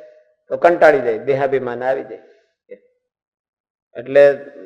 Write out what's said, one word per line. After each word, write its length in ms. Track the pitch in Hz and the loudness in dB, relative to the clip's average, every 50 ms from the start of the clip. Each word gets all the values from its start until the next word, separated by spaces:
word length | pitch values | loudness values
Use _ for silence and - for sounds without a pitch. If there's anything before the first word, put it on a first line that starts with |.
| - - - _ _ _ _ _ _ - | -20 -20 -20 _ _ _ _ _ _ -12
તો 100 | 135 131 | -4 0
કંટાળી 420 | - 170 175 170 175 156 147 139 | 2 2 2 4 4 4 2 2
જાય, 200 | 123 120 110 107 | 0 -4 -6 -4
દેહાભિમાન 640 | 117 135 135 135 139 135 135 131 123 120 120 120 127 | -4 -4 -4 -2 -2 -2 -4 -4 -4 -6 -8 -6 -4
આવી 200 | 131 139 135 131 | -4 -4 -4 -6
જાય. 160 | - 110 - - _ _ _ _ _ _ _ _ - 494 - _ _ _ _ _ _ _ _ _ _ _ _ _ _ _ _ _ _ _ _ _ _ - - | -12 -16 -20 -20 _ _ _ _ _ _ _ _ -20 -20 -20 _ _ _ _ _ _ _ _ _ _ _ _ _ _ _ _ _ _ _ _ _ _ -18 -16
એટલે 480 | 123 131 139 139 143 143 139 - - - - - - | -8 0 4 6 6 6 4 0 -6 -18 -20 -20 -20